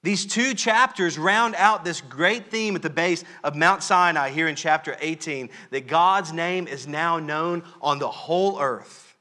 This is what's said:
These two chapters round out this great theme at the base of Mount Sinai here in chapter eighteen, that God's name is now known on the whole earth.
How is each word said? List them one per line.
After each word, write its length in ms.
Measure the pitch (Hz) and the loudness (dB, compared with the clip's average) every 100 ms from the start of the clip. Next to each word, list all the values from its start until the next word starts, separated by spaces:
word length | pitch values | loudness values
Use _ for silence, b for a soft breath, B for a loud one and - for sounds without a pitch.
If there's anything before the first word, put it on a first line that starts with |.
These 220 | 165 202 196 | -2 -2 -2
two 280 | 220 262 | 0 0
chapters 640 | 240 226 220 254 - 175 151 | 0 2 4 2 2 -2 0
round 380 | 165 208 233 190 | 2 4 2 4
out 300 | 202 208 170 | 4 4 -2
this 160 | 165 | -8
great 500 | 139 131 175 233 - | -10 0 0 0 -4
theme 240 | 220 214 185 | -4 -2 -2
at 60 | |
the 80 | 160 | -2
base 340 | 147 175 170 - B | -2 0 0 -4 B
of 140 | 147 147 | -6 2
Mount 260 | 170 190 | 4 4
Sinai 500 | - 185 175 160 139 | 2 4 4 2 0
here 180 | 143 160 | 0 -2
in 60 | 143 | 0
chapter 400 | 165 156 151 139 | 0 0 0 -6
eighteen, 500 | 156 160 - 139 123 B B | -6 -6 -6 -8 -8 B B
that 180 | 135 127 | -8 0
God's 460 | 156 180 196 170 | 4 4 4 -2
name 340 | 165 170 185 175 | -4 -2 -2 -6
is 200 | 135 131 | -10 -8
now 320 | 147 170 165 | -4 -2 -2
known 440 | 151 151 170 175 170 B | -2 -4 -2 -4 -8 B
on 180 | 143 143 | -2 -2
the 100 | 135 | -2
whole 500 | - - 170 196 190 | -6 -2 0 0 0
earth. 560 | 139 110 - - - _ | -2 -4 -10 -20 -20 _